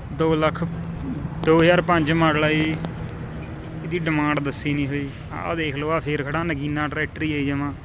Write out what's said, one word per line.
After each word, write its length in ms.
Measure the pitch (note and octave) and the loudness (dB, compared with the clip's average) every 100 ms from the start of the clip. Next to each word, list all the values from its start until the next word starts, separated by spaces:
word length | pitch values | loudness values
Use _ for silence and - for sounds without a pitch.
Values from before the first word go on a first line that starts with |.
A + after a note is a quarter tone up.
| - C#3+ | -8 0
ਦੋ 160 | D#3+ D#3+ | 2 4
ਲੱਖ, 280 | D#3 - E3+ - - - - - - - D#3 | 2 0 -4 -4 -6 -6 -6 -6 -6 0 4
ਦੋ 160 | E3 | 8
ਹਜ਼ਾਰ 200 | E3 F3 | 8 6
ਪੰਜ 300 | E3+ E3+ D3+ | 4 4 4
ਮਾਡਲ 300 | E3 D#3+ D3+ | 4 4 4
ਆ 80 | D#3 | 4
ਜੀ, 240 | D#3 D#3 D#3+ D#3+ - - - - - - - - - | 4 2 -2 -4 -6 -8 -8 -10 -10 -10 -10 -10 -10
ਇਹਦੀ 160 | D#3+ F3 | -4 -2
ਡਿਮਾਂਡ 400 | D#3+ D3+ D3 D3 | 0 2 2 2
ਦੱਸੀ 340 | C#3+ C3 D3 | 0 -2 -2
ਨਹੀਂ 140 | D3 C3+ | -2 0
ਹੋਈ। 220 | C#3+ C#3 B2 - | -2 -4 -8 -10
ਆਹ 220 | D#3+ E3+ E3+ | -6 -4 -2
ਦੇਖ 200 | D#3 C#3 | -2 -2
ਲਓ, 140 | D3+ | 0
ਆਹ 100 | D#3+ | 0
ਫੇਰ 220 | C3+ D3 | 0 -2
ਖੜਾ 200 | C#3 D#3 | -2 -2
ਨਗੀਨਾ 440 | E3+ C#3+ D3 D3 D3 | -2 -2 -2 -2 -2
ਟਰੈਕਟਰ 360 | D3+ D3+ - | -2 -4 -4
ਹੀ 100 | D#3 | -2
ਹੈ 100 | D3 C#3 | 0 0
ਜਮਾਂ 260 | C#3+ C#3+ C#3 | -2 -4 -8